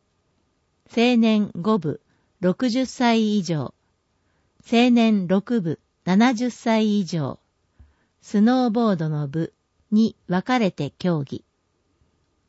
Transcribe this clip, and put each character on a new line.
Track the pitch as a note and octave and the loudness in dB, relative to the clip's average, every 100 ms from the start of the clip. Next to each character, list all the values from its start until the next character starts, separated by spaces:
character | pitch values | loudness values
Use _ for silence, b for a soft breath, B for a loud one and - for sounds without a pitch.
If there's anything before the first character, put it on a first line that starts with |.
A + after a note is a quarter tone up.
| _ _ _ _ _ _ _ _ _ | _ _ _ _ _ _ _ _ _
青 | - A#3 B3 | 0 2 2
年 | A3+ G#3+ G#3 F3+ | 2 2 0 -4
五 | E3+ A3 | -2 -2
部、 | D#3 - - _ _ _ | -2 -8 -12 _ _ _
六 | F3+ F3 B3+ | -2 -2 -2
十 | A#3 C4 | -2 -4
歳 | - A#3+ A3+ G#3+ G#3 | -2 0 2 2 0
以 | |
上。 | E3 D#3+ B2+ - _ _ _ _ _ _ _ _ - | -2 -4 -6 -10 _ _ _ _ _ _ _ _ -2
青 | A#3 B3 | 2 4
年 | A#3+ A3+ G#3+ F3 | 4 4 2 0
六 | F#3+ - A#3+ | -2 0 -4
部、 | E3 D3+ _ _ - | -4 -6 _ _ -2
七 | F#3+ A#3+ | 2 2
十 | A3 B3 | 2 -4
歳 | - B3 A3+ A3 G#3 | -4 -2 0 0 0
以 | E3+ | -2
上。 | F3 C3+ - _ _ _ _ _ _ _ _ | -4 -6 -8 _ _ _ _ _ _ _ _
ス | - G#3 | -4 2
ノ | G#3+ B3+ B3 | 4 4 0
ー | |
ボ | G#3+ A3+ | 0 0
ー | F3+ | 0
ド | D#3+ | -2
の | D3+ D3 | -4 -4
部 | D3+ E3 - _ _ _ | -6 -8 -10 _ _ _
に | G#3+ A3+ - - | 0 0 -2 -4
分 | F3+ - | -4 -2
か | B3+ | 0
れ | G#3 | 0
て | - C#3+ - | -2 -8 -4
競 | F3+ D#3+ | -2 -2
技。 | C#3 - - _ _ _ _ _ _ _ _ _ | -4 -10 -16 _ _ _ _ _ _ _ _ _